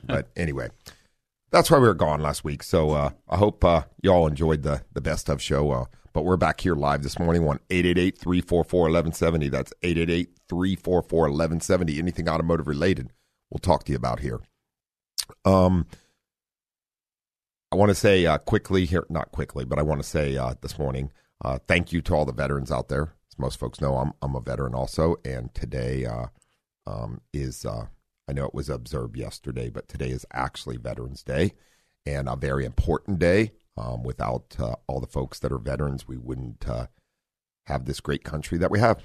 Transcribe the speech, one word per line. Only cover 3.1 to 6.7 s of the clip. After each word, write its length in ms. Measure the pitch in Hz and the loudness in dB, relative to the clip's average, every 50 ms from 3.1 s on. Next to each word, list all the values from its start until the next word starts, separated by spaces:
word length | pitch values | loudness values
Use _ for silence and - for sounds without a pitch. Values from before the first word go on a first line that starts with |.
| - - _ - | -4 -8 _ -4
I 80 | - 90 | 0 2
hope, 260 | 104 104 - - - | 4 2 4 4 4
uh, 200 | 90 85 80 78 - _ - | 4 6 4 2 -2 _ 0
you 100 | - 95 | 4 6
all 140 | 92 87 82 78 | 6 6 6 4
enjoyed 360 | 73 69 80 80 80 76 69 | 2 2 2 2 2 2 0
the, 200 | 73 71 69 - - - | -2 -2 -2 -4 -8 -8
the 60 | - | -4
best 280 | 65 - 76 73 - - | -4 -2 -2 -2 -2 -2
of 120 | 76 67 | -2 -2
show. 300 | - - - 69 76 73 | -2 0 0 0 2 2
Uh, 140 | 67 62 64 - - - - - | 0 -2 -4 -6 -10 -16 -16 -6
but 120 | - 80 78 | -4 -2 2
we're 120 | 90 92 85 | 2 2 4
back 220 | 85 80 78 - | 2 2 0 0
here 140 | - 95 | 0 0